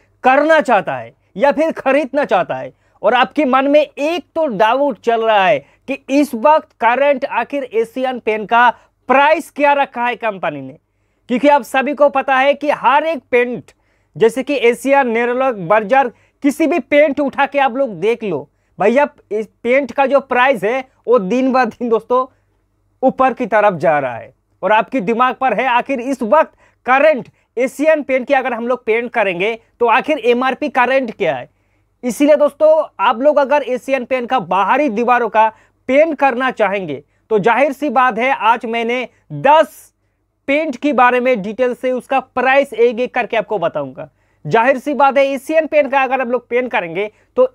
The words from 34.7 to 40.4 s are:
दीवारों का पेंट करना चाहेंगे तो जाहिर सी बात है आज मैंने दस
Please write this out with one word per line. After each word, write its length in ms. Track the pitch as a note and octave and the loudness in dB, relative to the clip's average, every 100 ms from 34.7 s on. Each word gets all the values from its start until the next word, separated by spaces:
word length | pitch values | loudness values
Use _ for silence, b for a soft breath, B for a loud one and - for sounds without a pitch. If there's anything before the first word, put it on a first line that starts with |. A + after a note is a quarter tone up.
| C4 D4+ | 0 0
दीवारों 380 | G#3 A#3 B3 A#3 | -2 0 0 2
का 180 | G#3+ A3 b b _ - | 2 0 b b _ -2
पेंट 280 | C4+ E4 D4 | 2 2 2
करना 320 | C#4 A#3+ C4 | 0 0 -4
चाहेंगे 500 | - G3+ G3+ F3+ C3 - _ - | -2 -2 -2 -6 -8 -12 _ -4
तो 80 | A3 | 0
जाहिर 340 | F#3+ A3+ D4 | 2 2 0
सी 160 | C4+ D4 | -2 -2
बात 260 | A#3 B3+ G#3+ | 0 0 0
है 140 | C4 | -2
आज 340 | - G3+ A#3+ A#3 | 0 0 0 -2
मैंने 400 | A#3 A#3 B3+ A#3+ _ - | -4 -4 -4 -8 _ -16
दस 600 | D3 B3+ D#4 D#4 - - _ _ _ _ _ | -2 4 4 4 -4 -20 _ _ _ _ _